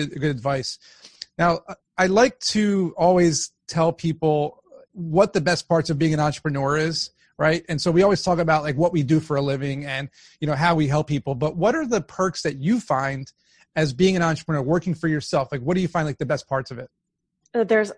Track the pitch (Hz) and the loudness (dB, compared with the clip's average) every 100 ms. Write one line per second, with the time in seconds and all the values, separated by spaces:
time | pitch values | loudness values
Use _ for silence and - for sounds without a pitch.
0 | 147 - 151 131 139 135 - - - _ | -2 -4 -4 -2 -4 -4 -6 -12 -20 _
1 | - _ - - 170 165 - - _ - | -20 _ -16 -2 0 0 -6 -18 _ 0
2 | 185 202 254 - - 214 208 196 175 - | 2 4 4 0 -4 0 2 2 0 2
3 | 170 180 170 147 - _ - 170 165 165 | 4 4 4 2 -6 _ -8 0 0 0
4 | 165 156 156 151 147 - _ - - 185 | -4 0 0 0 -2 -6 _ -20 -20 -12
5 | 165 160 214 190 156 170 - 165 160 143 | -2 2 2 2 0 -2 0 0 0 0
6 | 160 151 151 143 156 139 139 151 160 156 | 0 2 0 -2 -4 -2 -2 0 -2 -4
7 | - _ _ - 156 170 - 151 175 165 | -8 _ _ -2 0 0 -2 -2 2 4
8 | 196 185 185 175 160 156 147 135 175 175 | 4 2 0 0 2 2 0 0 0 0
9 | 131 156 160 143 139 135 139 139 143 135 | 2 0 0 -2 -2 -2 -4 -6 -6 -8
10 | 139 - - _ 151 139 175 165 143 151 | -8 -14 -20 _ -4 2 2 2 2 0
11 | 151 147 - 127 151 175 202 320 269 220 | 0 -2 -2 -2 -2 0 0 0 0 -2
12 | - - 190 - 160 135 151 240 - 131 | -2 -2 -2 -2 -6 -2 0 0 0 -2
13 | 135 135 135 _ _ _ _ 160 156 123 | -2 -6 -12 _ _ _ _ -2 -2 2
14 | 190 185 165 156 - 151 131 175 185 160 | 2 4 0 0 -2 -2 0 0 0 -2
15 | 165 151 - 151 131 139 131 185 175 170 | -2 -2 0 -2 -2 -4 -2 -2 0 -2
16 | 151 123 135 143 - 135 127 120 127 _ | -4 -4 -4 -4 -2 -6 -4 -12 -16 _
17 | _ _ _ _ _ 233 214 220 208 | _ _ _ _ _ -4 2 2 0